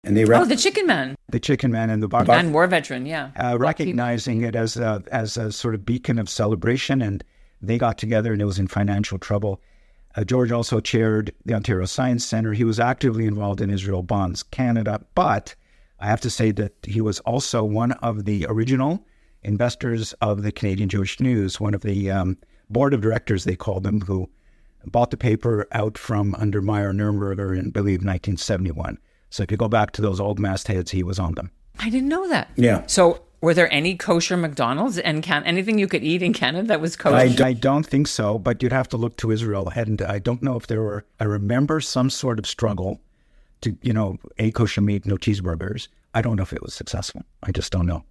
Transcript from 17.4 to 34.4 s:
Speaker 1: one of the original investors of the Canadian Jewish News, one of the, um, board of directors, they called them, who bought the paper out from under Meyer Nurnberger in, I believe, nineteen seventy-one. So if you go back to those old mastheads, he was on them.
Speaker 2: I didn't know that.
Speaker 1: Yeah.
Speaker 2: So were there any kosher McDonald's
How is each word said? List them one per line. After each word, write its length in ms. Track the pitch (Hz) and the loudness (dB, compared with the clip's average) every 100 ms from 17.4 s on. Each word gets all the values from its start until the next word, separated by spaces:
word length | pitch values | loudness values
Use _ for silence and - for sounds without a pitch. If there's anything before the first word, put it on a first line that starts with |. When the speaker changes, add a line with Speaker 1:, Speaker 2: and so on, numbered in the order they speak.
| - 123 | -2 -2
Speaker 1:
one 280 | 107 107 120 | 0 0 0
of 340 | 127 120 107 101 | 0 -4 -2 -2
the 220 | 101 82 | -2 0
original 560 | 110 117 131 135 185 _ _ _ _ | 0 2 2 2 -2 _ _ _ _
investors 720 | - 101 120 - 127 113 110 | -4 0 0 -2 -2 -2 -4
of 280 | - 107 101 | -2 -2 0
the 100 | 104 | -2
Canadian 380 | - 107 95 101 | -2 -2 0 0
Jewish 300 | 104 95 - | 0 -2 0
News, 400 | 131 120 95 - | 0 2 0 -2
one 160 | 104 101 | -4 -2
of 60 | |
the, 280 | 107 98 98 | -2 -2 0
um, 300 | 98 92 92 _ _ _ | 0 0 -4 _ _ _
board 240 | 110 139 139 | 2 2 4
of 60 | |
directors, 420 | 107 110 - 98 | 2 0 -2 -2
they 120 | - 92 | 0 -4
called 280 | - 95 | -4 -2
them, 180 | 98 104 | 0 -2
who 260 | 92 95 92 _ _ _ - _ | 0 -4 -4 _ _ _ -20 _
bought 280 | - 117 120 | -2 0 0
the 60 | 135 | 0
paper 500 | 123 107 120 107 101 | 0 2 0 0 -2
out 260 | 110 107 104 | -2 -4 -4
from 340 | - 107 101 98 | -4 0 0 0
under 200 | 107 104 | -2 0
Meyer 280 | 101 107 101 | 0 0 0
Nurnberger 640 | 98 104 104 98 95 98 92 | 0 0 0 -2 -4 -2 -2
in, 120 | 92 | -2
I 20 | |
believe, 340 | 107 101 92 | 0 0 2
nineteen 340 | 95 90 - 90 | 0 -2 -2 -4
seventy-one. 600 | - 101 92 76 85 - _ _ _ | 0 0 0 -4 -8 -10 _ _ _
So 140 | - | -6
if 80 | 95 | -4
you 60 | 107 | 0
go 120 | 113 | 2
back 220 | 110 104 | 2 2
to 100 | - | 0
those 180 | 107 92 | -2 0
old 200 | 98 101 | -2 0
mastheads, 500 | 101 92 - 95 85 | -2 -2 -2 -2 -2
he 140 | 95 | -2
was 160 | 90 95 | -2 -2
on 160 | 87 82 | -2 -4
them. 160 | 90 _ - - | -8 _ -20 -6
Speaker 2:
I 100 | 220 | -2
didn't 180 | 247 269 | 0 0
know 180 | 330 381 | 0 0
that. 220 | 247 - - | -2 -2 2
Speaker 1:
Yeah. 300 | 120 95 - | 4 4 0
Speaker 2:
So 340 | - 175 - _ _ | 4 6 4 _ _
were 140 | 165 | 2
there 180 | 170 170 | 4 4
any 240 | 147 165 180 | 4 0 -2
kosher 400 | - 170 165 | 0 0 2
McDonald's 640 | 180 | 0